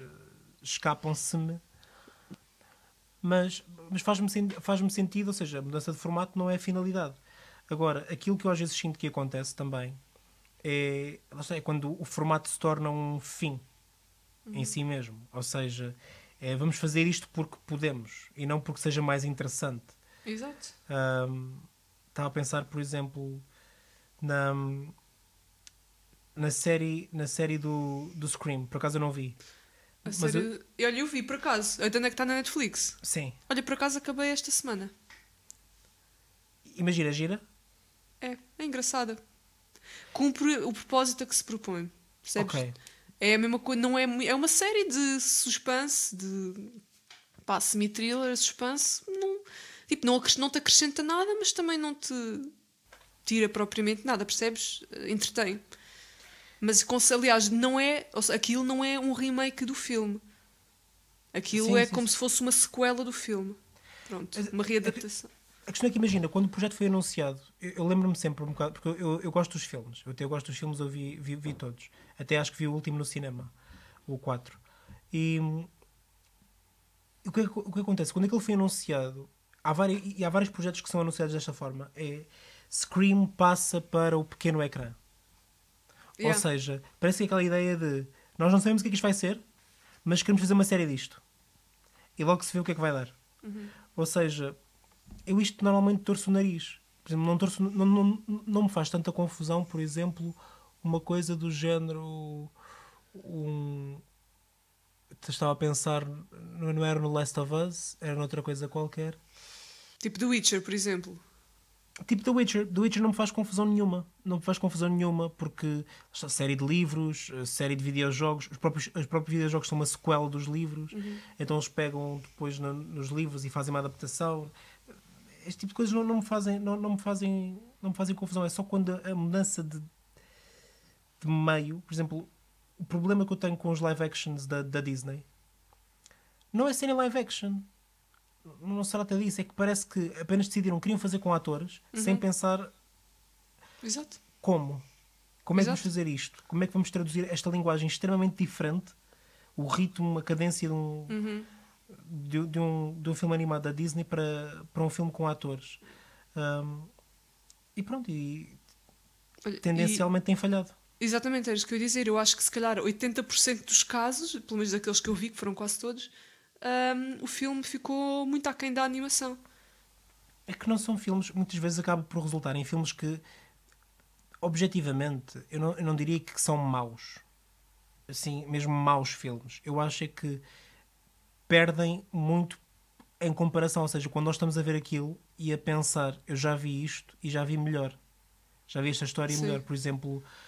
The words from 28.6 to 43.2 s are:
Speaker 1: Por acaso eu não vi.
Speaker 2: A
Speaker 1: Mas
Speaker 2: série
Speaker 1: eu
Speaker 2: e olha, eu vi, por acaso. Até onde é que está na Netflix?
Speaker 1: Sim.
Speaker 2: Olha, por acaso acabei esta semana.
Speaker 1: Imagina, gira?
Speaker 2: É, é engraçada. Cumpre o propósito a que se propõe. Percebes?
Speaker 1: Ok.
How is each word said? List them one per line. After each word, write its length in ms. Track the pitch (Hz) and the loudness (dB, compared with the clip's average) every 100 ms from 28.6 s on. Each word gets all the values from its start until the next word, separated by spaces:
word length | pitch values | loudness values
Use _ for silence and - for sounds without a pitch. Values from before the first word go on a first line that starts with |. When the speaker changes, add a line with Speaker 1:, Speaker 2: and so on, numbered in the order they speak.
| 127 | -4
Speaker 1:
Por 120 | 139 | -4
acaso 180 | 147 151 | -2 0
eu 40 | |
não 100 | 147 | -2
vi. 240 | 139 131 113 - - _ _ _ _ | -2 -8 -10 -18 -20 _ _ _ _
Speaker 2:
A 40 | - | -8
Speaker 1:
Mas 80 | 190 | -2
Speaker 2:
série 220 | 156 156 | 0 2
Speaker 1:
eu 260 | 226 214 - - | 0 -6 -10 0
Speaker 2:
e 80 | 233 | 0
olha, 120 | 240 | 2
eu 60 | 294 | -2
vi, 160 | 285 | -2
por 140 | - 269 | -4 -4
acaso. 460 | 311 220 208 - | 0 0 0 0
Até 140 | 214 233 | 0 2
onde 80 | 240 | 0
é 40 | |
que 40 | |
está 100 | 240 | 0
na 100 | 254 | 0
Netflix? 640 | 262 254 311 226 - - - | 0 0 0 -2 -2 -4 -4
Speaker 1:
Sim. 300 | - 160 135 - - | -4 -4 -4 -8 -4
Speaker 2:
Olha, 120 | 262 | -2
por 120 | 262 | -2
acaso 240 | 269 277 277 | 0 0 -2
acabei 300 | 285 269 285 | -4 -2 0
esta 200 | 285 - | 0 0
semana. 400 | - 262 202 196 - - - _ _ - - _ _ _ _ _ _ _ _ _ _ - - | -2 -2 -4 -6 -14 -20 -20 _ _ -20 -20 _ _ _ _ _ _ _ _ _ _ -14 -2
Speaker 1:
Imagina, 360 | 175 170 151 | 2 2 2
gira? 280 | 147 165 208 - _ _ _ _ _ _ - | 0 -2 -4 -8 _ _ _ _ _ _ -10
Speaker 2:
É, 160 | 254 247 - - | -8 -8 -12 -8
é 60 | |
engraçada. 520 | 302 254 247 262 233 220 - _ _ _ _ - - - - | -4 -2 0 0 -2 -4 -12 _ _ _ _ -20 -20 -20 -8
Cumpre 460 | - 277 - 294 285 | 0 2 4 2 2
o 140 | 240 | 0
propósito 520 | 214 - 262 254 247 | -4 0 2 4 0
a 20 | 254 | 0
que 80 | |
se 80 | - | -2
propõe. 460 | - 226 220 175 170 - _ _ | -2 -6 -6 -6 -6 -12 _ _
Percebes? 320 | - 208 196 | -4 -2 0
Speaker 1:
Ok. 200 | 151 127 123 - - - - | -2 -4 -8 -16 -20 -18 0